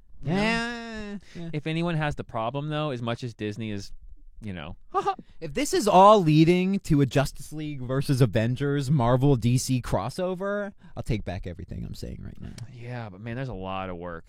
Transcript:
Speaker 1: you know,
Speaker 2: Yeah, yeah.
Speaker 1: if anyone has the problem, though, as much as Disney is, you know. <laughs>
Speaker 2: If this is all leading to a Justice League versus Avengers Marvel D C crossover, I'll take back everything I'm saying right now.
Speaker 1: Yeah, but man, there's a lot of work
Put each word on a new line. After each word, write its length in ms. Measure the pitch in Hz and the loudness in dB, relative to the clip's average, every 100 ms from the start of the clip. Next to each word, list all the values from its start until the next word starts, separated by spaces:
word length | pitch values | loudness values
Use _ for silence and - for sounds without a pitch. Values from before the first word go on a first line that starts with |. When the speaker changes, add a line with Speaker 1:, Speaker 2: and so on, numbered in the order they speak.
| - - | -20 -10
Speaker 1:
you 60 | - | -2
know, 100 | 180 | 0
Speaker 2:
Yeah, 760 | 214 226 233 240 233 220 208 202 - - | 0 0 -4 -8 -10 -10 -10 -10 -12 -12
yeah. 140 | 165 | -8
Speaker 1:
if 160 | 156 160 | -6 -4
anyone 280 | 160 170 160 | -2 -2 0
has 200 | 156 139 | -2 -4
the 80 | |
problem, 460 | - 120 113 139 147 | -6 -4 -4 -4 -4
though, 220 | 151 151 | -4 -4
as 100 | 123 | -4
much 200 | 120 117 | -4 -4
as 100 | 127 | -6
Disney 380 | 107 107 104 113 | -6 -6 -6 -6
is, 200 | 104 98 - - - - - | -6 -8 -12 -14 -18 -18 -14
you 120 | 107 | -10
know. 220 | 90 76 - - | -10 -10 -14 -8
<laughs> 220 | 370 403 381 - - | -4 -4 -6 -10 -14
Speaker 2:
If 140 | 165 | -8
this 180 | 147 285 | -4 0
is 160 | 370 208 | 0 6
all 320 | 175 196 214 | 10 10 10
leading 560 | 165 156 160 180 185 196 | 8 8 8 6 2 -2
to 220 | - 147 | 2 4
a 40 | 139 | 4
Justice 480 | 139 131 - - | 2 0 -4 -12
League 260 | 156 151 143 | -10 -8 -8
versus 400 | 123 131 143 135 | -4 -2 0 4
Avengers 680 | 123 95 113 127 143 143 127 | 4 4 0 0 0 0 2
Marvel 460 | 147 117 127 139 135 | 2 4 4 6 4
D 200 | 117 123 | 4 2
C 240 | - 127 | 2 -2
crossover, 880 | - 110 101 - 185 185 196 208 202 - - - | 0 -2 -2 -4 -6 -4 -4 -4 -6 -10 -16 -12
I'll 80 | |
take 200 | - 110 | -4 -4
back 220 | 95 90 - | -4 -8 -8
everything 380 | 87 85 - 57 | -12 -10 -10 -10
I'm 80 | |
saying 280 | - - - | -10 -10 -10
right 160 | - - | -12 -12
now. 120 | - - 117 - | -14 -14 -14 -14
Speaker 1:
Yeah, 340 | 120 123 113 | -12 -10 -12
but 100 | 92 | -12
man, 140 | 113 120 | -10 -8
there's 140 | 135 | -8
a 40 | |
lot 380 | 98 95 95 95 | -8 -6 -6 -6
of 60 | 87 | -8
work 260 | 87 82 | -10 -12